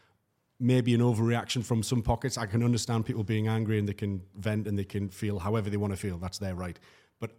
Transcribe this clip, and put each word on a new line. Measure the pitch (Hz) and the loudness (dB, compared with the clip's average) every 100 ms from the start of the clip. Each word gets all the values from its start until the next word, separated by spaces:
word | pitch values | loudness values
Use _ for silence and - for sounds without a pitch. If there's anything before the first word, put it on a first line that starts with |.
| _ _ _ _ _ - | _ _ _ _ _ -2
maybe | 123 127 123 | 4 4 6
an | 117 | 6
overreaction | 123 110 113 117 95 127 | 4 4 2 2 0 -4
from | 101 117 | 0 0
some | 104 123 | 0 0
pockets. | 110 120 127 - | 2 0 -2 -4
I | 107 | -2
can | 113 | 2
understand | 120 117 - 113 110 | 2 2 0 0 0
people | 110 | -2
being | 104 110 110 | 0 0 2
angry, | 110 107 107 | 0 0 0
and | 101 | 0
they | |
can | 98 101 98 92 101 | -2 -4 -4 -8 -6
vent | 107 107 104 | -2 -2 -2
and | 101 | -4
they | |
can | 92 104 98 | -2 -4 -4
feel | - 104 101 | -4 -4 -2
however | 95 113 101 | 0 0 0
they | 101 | 0
wanna | 104 95 | -2 -2
feel. | 101 87 | -4 -6
That's | 90 - | -8 -6
their | 98 | -6
right. | 90 90 - - - _ _ | -4 -8 -10 -18 -20 _ _
But | 117 | -10